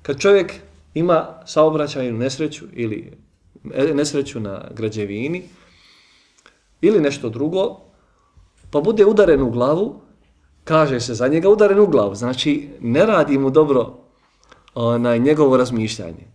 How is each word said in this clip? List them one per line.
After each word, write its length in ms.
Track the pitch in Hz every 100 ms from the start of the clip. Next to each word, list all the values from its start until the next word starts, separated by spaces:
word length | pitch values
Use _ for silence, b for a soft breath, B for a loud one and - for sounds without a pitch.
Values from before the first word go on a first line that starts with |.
kad 180 | - 143
čovjek 340 | 202 202 170 - - _ _
ima 480 | 156 170 165 - - -
saobraćajnu 720 | 156 156 156 147 143 127 113
nesreću 480 | 127 135 151 151 -
ili 440 | - 113 107 - - _ _ _ _ - 131 151
nesreću 460 | 143 143 147 139 123
na 300 | 104 98 -
građevini 720 | 113 110 107 101 101 135 180 - b b b b b b b b b b b _ _
ili 200 | 175 214
nešto 280 | 143 143 120
drugo, 500 | 113 151 185 - - _ _ _ _ _ _ _ _ -
pa 100 | 147
bude 240 | 170 214 202
udaren 360 | 208 196 139
u 100 | 127
glavu, 500 | 117 127 165 214 - _ _ _ _ _ _
kaže 360 | - 160 147 123
se 140 | 117
za 140 | 113 127
njega 220 | 160 185
udaren 300 | 214 208 202
u 80 | 202
glavu, 280 | 139 101 101
znači 540 | 120 127 156 147 - -
ne 240 | 117 131 214
radi 320 | 190 147 139
mu 120 | 135
dobro, 480 | 147 151 131 110 - _ _ b b b b b
onaj, 460 | - 117 120 120 117
njegovo 380 | 131 151 143 127
razmišljanje. 720 | 123 117 110 - 87 80 -